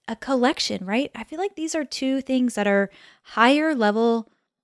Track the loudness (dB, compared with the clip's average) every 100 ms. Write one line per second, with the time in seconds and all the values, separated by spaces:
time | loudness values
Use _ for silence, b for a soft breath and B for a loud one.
0 | -12 -10 -2 2 2 0 -4 -6 -2 -2
1 | -2 -8 -12 -6 -6 -6 -4 -4 -4 -4
2 | -2 -2 0 0 0 0 2 2 0 B
3 | B B -8 2 4 4 2 2 0 2
4 | 2 0 -4 _ _ _